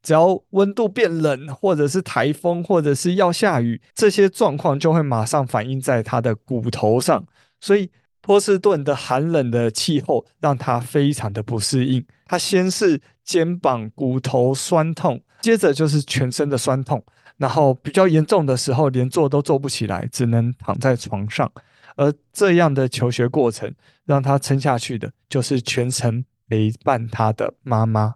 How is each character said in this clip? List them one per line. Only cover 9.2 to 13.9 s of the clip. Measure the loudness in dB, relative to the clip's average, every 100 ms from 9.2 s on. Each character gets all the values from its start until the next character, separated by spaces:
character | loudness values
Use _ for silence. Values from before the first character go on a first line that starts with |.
| 0
冷 | 0 0
的 | 0 0
气 | -2 -2 -2
候 | 0 -4 _ _
让 | -2 -2
他 | -2 -4
非 | -2 0 0
常 | -2 -6
的 | -8
不 | -6 -4
适 | -2 -2 0
应， | -2 -4 _ _
他 | -4
先 | 0 0 0
是 | 0 0 0 _ _
肩 | -2 0 0 0
膀、 | -2 -2 -6